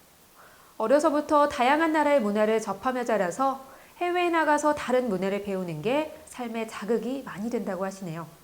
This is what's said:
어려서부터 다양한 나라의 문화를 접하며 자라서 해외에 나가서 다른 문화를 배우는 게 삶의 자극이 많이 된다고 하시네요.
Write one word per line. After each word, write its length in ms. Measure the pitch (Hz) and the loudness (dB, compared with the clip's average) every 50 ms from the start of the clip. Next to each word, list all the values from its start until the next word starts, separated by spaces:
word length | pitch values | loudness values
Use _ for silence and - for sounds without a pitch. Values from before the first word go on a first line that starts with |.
| - - _ - - - - - - - - - - - - - | -20 -20 _ -20 -20 -20 -20 -20 -20 -20 -20 -20 -20 -16 -8 -4
어려서부터 680 | 220 220 269 294 302 320 277 302 294 302 311 294 294 285 | 2 4 4 4 4 4 2 2 2 4 4 4 4 4
다양한 440 | - - 240 254 285 302 330 330 311 | 2 2 2 4 4 4 2 2 2
나라의 280 | 311 294 294 285 285 | 2 4 4 4 4
문화를 400 | 214 208 202 214 214 214 220 220 | 4 2 2 2 2 2 2 0
접하며 440 | 220 202 190 - - 262 254 254 240 | 0 -4 -6 -4 -2 -2 -2 -2 -2
자라서 680 | 240 226 202 190 175 170 - 269 269 262 254 - - - - - - - - 349 | 0 0 0 0 0 -2 0 0 -2 -2 -4 -8 -16 -20 -20 -20 -16 -10 -4 -2
해외에 280 | 349 349 359 349 349 | -2 0 0 0 2
나가서 440 | 339 330 311 294 294 294 294 302 294 | 2 2 2 2 2 2 2 2 0
다른 340 | 294 - - 254 254 254 240 | 0 -2 0 0 0 2 0
문화를 360 | 185 180 190 196 196 202 202 | 0 0 0 -2 -2 -2 -4
배우는 360 | 202 196 185 185 170 165 151 | -4 -4 -4 -4 -6 -6 -4
게 380 | 151 208 262 302 311 - - - - | -2 0 0 0 -2 -4 -6 -16 -18
삶의 420 | - - - 247 233 226 226 220 220 | -16 -12 -10 -10 -8 -6 -6 -8 -8
자극이 540 | - - 208 196 233 220 220 233 262 277 240 | -8 -8 -4 -2 -2 0 0 -2 -6 -6 -8
많이 260 | 190 160 170 208 233 | -10 -8 -8 -6 -4
된다고 340 | 240 226 196 196 190 175 190 | -4 -4 -4 -4 -4 -4 -4
하시네요. 420 | 190 196 - 196 170 156 170 160 156 - - | -4 -6 -8 -8 -8 -8 -8 -10 -12 -14 -20